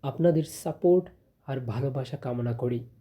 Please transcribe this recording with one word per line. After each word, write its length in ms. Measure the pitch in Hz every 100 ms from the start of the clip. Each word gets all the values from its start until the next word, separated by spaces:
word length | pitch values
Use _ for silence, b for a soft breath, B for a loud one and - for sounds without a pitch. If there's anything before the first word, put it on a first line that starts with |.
আপনাদের 400 | 143 - 170 160
সাপোর্ট 640 | 156 - 160 151 175 180 180 - _ _ -
আর 140 | 131
ভালোবাসা 560 | 120 123 135 131 131 -
কামনা 360 | 135 123 120
করি। 320 | 117 123 120 - _